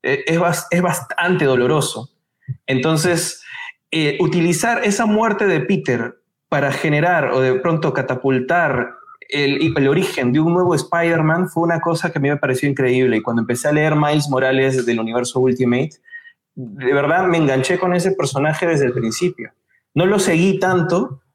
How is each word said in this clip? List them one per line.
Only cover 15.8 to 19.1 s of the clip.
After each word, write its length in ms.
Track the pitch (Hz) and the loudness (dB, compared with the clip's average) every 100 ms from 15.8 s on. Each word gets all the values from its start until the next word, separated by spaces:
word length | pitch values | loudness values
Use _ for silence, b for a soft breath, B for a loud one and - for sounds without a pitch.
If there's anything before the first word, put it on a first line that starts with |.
| 151 - B B B B _ | -2 -8 B B B B _
de 400 | - 120 101 127 | -16 -14 -4 0
verdad 320 | 139 143 170 185 | 0 2 2 2
me 140 | 170 | 2
enganché 400 | 147 131 131 180 | 2 0 0 0
con 160 | 180 180 | 0 0
ese 160 | 185 | 0
personaje 560 | 190 143 139 151 151 170 | -2 -2 0 -2 0 0
desde 180 | 151 131 | 0 0
el 80 | |
principio. 600 | 123 113 | 0 -4